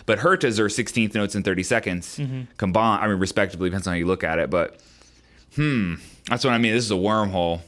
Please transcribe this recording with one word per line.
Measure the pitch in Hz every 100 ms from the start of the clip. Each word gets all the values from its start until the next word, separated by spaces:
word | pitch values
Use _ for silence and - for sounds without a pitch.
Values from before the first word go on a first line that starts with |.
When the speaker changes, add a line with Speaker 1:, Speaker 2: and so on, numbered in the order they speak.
| -
Speaker 1:
But | 104
hurtas | 160 190 131 107
are | 104
sixteenth | 113 110 - 110
notes | 107 101 104
in |
thirty | 95 90
seconds | 90 117 104 87 - -
Speaker 2:
Mm-hmm. | 139 131 123 -
Speaker 1:
combined, | 95 98 113 101
I | 107
mean, | 95
respectively, | 92 - 98 85 92
depends | 95 92
on |
how | 87
you | 85
look | 92
at | 82 82
it, | 78
but, | 87 82 - - - - _ _ - -
hmm, | - 151 127 92 80 - - -
that's | 120
what | 135 117
I |
mean. | 117
This | 113 110
is |
a | 95
wormhole. | 98 110 101 92 85 85